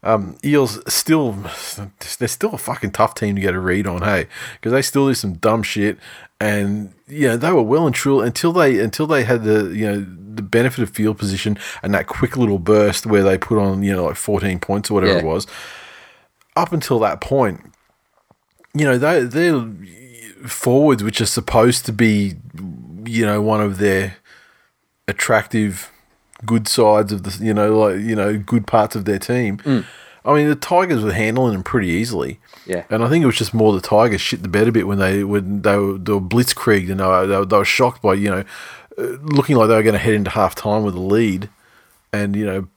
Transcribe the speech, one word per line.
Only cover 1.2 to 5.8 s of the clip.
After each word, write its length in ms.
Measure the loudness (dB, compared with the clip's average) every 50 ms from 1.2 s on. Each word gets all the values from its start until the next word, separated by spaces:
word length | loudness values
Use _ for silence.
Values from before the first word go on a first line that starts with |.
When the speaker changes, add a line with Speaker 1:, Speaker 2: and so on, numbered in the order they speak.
| 2 -2 -4 -6 -10 -12 -12 -12 -12 -12 -12 -12 -12 -14 _ _ -16 -14 -8 -6
Speaker 1:
they're 80 | -6 -6
still 260 | -4 -2 -4 -4 -4
a 40 | -6
fucking 320 | -8 -8 -8 -6 -6 -8
tough 240 | 0 0 0 0 0
team 200 | -4 -4 -4 -2
to 60 | 0
get 140 | -2 -2 -2
a 40 | -2
read 280 | -2 0 0 0 -2 -2
on, 160 | -4 -4 -2
hey, 240 | 0 0 -2 -2 -4 -10 -16 -16 -16 -16 -8
'cause 100 | -4 0
they 120 | 0 0 0
still 240 | 0 0 0 2 2
do 80 | 0
some 180 | -2 -4 -6 -8
dumb 300 | -2 0 0 0 0 -2
shit, 340 | -4 -4 -2